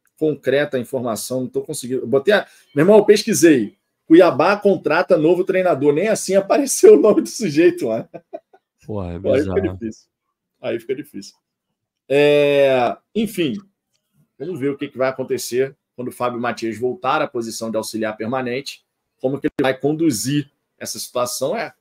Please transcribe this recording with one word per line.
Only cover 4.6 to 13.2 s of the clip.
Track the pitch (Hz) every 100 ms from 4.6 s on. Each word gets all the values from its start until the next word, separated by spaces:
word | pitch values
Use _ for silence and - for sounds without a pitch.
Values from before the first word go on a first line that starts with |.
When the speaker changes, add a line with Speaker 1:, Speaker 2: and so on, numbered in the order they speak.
| 202 170 143 160 185 170
Speaker 1:
novo | 151 180
treinador. | 180 185 180 139 147
Nem | 147 220
assim | 202 -
apareceu | 190 190 - 269 - 233
o | 214
nome | 214 196
do | -
sujeito | - 190 143 175 175 123
lá. | 113 - 170 _ - _ _ _ _ -
Speaker 2:
Porra, | 104 90
é | 85
Speaker 1:
Pô, | -
aí | 131
fica | -
Speaker 2:
bizarro. | 95 98 95
Speaker 1:
difícil. | 110 - _ _ _ _ _ _
Aí | 127 117
fica | 127
difícil. | 131 135 98 - _ _ _ _ _ _ _ -
É... | 143 147 147 143 143 139 131 120 - _
Enfim, | 214